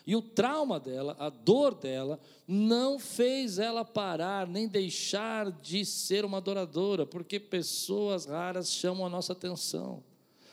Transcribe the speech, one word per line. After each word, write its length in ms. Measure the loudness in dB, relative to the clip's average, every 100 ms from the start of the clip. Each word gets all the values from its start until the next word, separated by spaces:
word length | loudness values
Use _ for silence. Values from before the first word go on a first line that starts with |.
| 0
E 80 |
o 80 | 0
trauma 560 | 2 2 2 4 0 0
dela, 380 | -4 -4 -4 -4
a 120 | -6
dor 440 | 0 6 6 6
dela, 460 | 2 -4 -2 -4 -6 -10 -16 -2
não 520 | 2 4 4 4 0
fez 600 | -4 2 2 2 -2 0
ela 260 | 0 -2
parar, 600 | -2 -2 -2 -2 -2 -2 -2
nem 220 | -2 0
deixar 840 | 0 0 -2 -2 -2 -2 -2 -4
de 340 | -6 -4 -2
ser 400 | -2 -2 0 0
uma 140 | 2 -2
adoradora, 680 | -2 -2 -2 0 2 2 0
porque 340 | -4 -6 -6
pessoas 840 | -2 -4 -2 -4 -2 0 0 -2 -2
raras 440 | -4 -4 -4 -2
chamam 360 | 0 0 0 -2
a 20 |
nossa 240 | -2 -4
atenção. 680 | -4 -6 -4 -4 -4 -6 -10 -14 _ _ _ -20